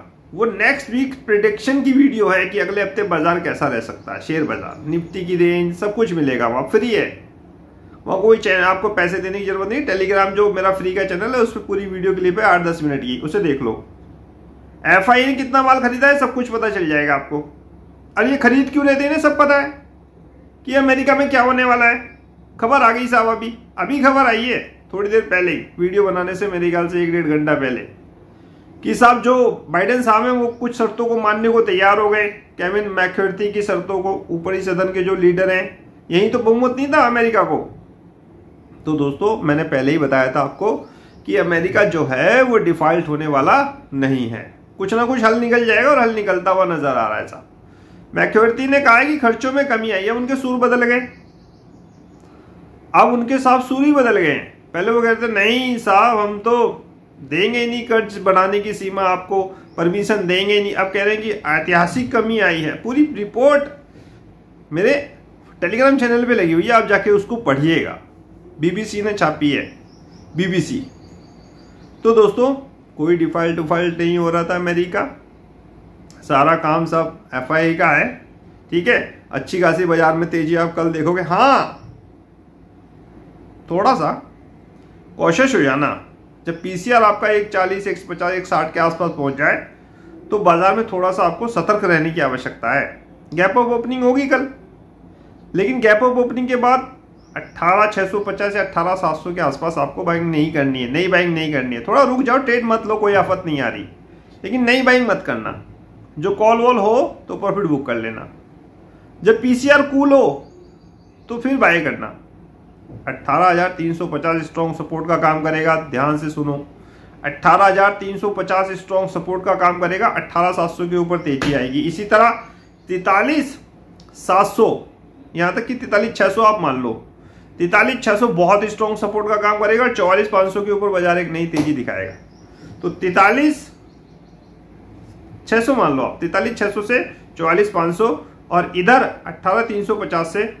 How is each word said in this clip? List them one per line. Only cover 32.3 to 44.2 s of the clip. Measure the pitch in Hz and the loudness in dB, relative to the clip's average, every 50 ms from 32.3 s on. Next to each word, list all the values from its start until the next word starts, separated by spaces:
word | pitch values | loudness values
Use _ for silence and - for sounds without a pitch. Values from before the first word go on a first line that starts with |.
| 202 - - - - - | -4 -10 -20 -20 -10 -6
केविन | 180 180 196 208 208 202 | -6 -2 -2 -2 -4 -2
मैककार्थी | 196 185 180 180 180 - 190 190 180 - 208 202 202 | -2 -2 -2 -2 0 -2 -2 -2 -2 -2 -4 -4 -2
की | 208 202 | -2 -2
शर्तों | 208 190 175 170 - 196 190 185 | -2 -2 -4 -2 -4 -4 -4 -2
को। | 190 190 - - - | -4 -4 -6 -6 -8
ऊपरी | 170 170 165 190 190 190 185 | -8 -6 -4 -4 -4 -4 -2
सदन | 190 175 175 190 190 185 | -2 -2 0 -2 -2 -2
के | 190 175 | -2 -2
जो | 180 190 | -2 0
लीडर | 180 180 175 175 175 190 185 | 2 4 4 4 4 2 0
हैं, | 185 185 196 202 - - - - - - - - | 0 0 -2 -6 -10 -18 -20 -20 -20 -20 -10 -2
यही | 165 175 208 226 | 2 2 2 2
तो | 233 240 | 0 0
बहुमत | 226 226 226 233 247 254 247 | 2 4 4 4 2 0 0
नहीं | 247 269 285 | -2 -2 0
था | 285 302 262 | 2 4 4
अमेरिका | 240 233 240 233 233 214 202 180 | 4 2 2 0 2 2 2 0
को। | 160 156 - - - - - - - - - - - - - - - - - - - - - - - - - - | 0 0 -4 -4 -8 -14 -20 -20 -20 -20 -20 -20 -20 -20 -20 -20 -20 -20 -20 -20 -20 -20 -20 -20 -20 -20 -12 -6
तो | 156 156 | -4 -2
दोस्तों, | 139 143 143 139 - 196 208 220 - 170 | -2 -2 -2 -2 -2 -2 -2 -2 -2 -2
मैंने | 151 147 151 160 | -2 0 0 -2
पहले | 156 147 135 131 139 156 | -2 -2 0 0 2 0
ही | 165 | 0
बताया | 147 135 135 131 131 131 131 | 0 2 2 2 2 2 0
था | 147 | -2
आपको | 139 139 - - 190 220 277 277 - - - - - - - - - | -2 -2 -4 -4 -2 -2 -2 -4 -8 -14 -20 -20 -20 -20 -20 -18 -8
कि | - - | -2 0
अमेरिका | - - 175 170 165 170 - - - 208 | 0 0 0 0 0 -2 0 0 2 0
जो | 190 160 160 147 | 2 0 -2 -2
है | 127 131 127 147 180 226 254 254 | -2 0 0 2 4 4 4 4
वो | 247 240 220 | 4 2 2
डिफॉल्ट | 175 170 165 165 160 156 165 175 165 151 | 2 2 0 0 2 2 2 0 0 -2
होने | 151 147 156 156 | -4 -4 -2 0
वाला | 143 139 139 175 220 277 277 269 - - - - - | 0 2 4 4 4 2 2 0 -6 -12 -18 -10 -4
नहीं | 135 135 135 135 131 | -2 -2 0 0 -2